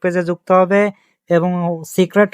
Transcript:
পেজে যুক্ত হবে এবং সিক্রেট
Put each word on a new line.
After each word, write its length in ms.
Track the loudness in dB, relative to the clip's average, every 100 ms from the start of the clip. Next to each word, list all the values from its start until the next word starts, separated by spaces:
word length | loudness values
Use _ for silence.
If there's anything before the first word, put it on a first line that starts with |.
পেজে 200 | -4 -4 -4
যুক্ত 180 | -6 _ 2
হবে 220 | 2 2 0 -4 _ _ _
এবং 200 | -2 0 -4 -4 -6 -8
সিক্রেট 360 | -2 0 2 0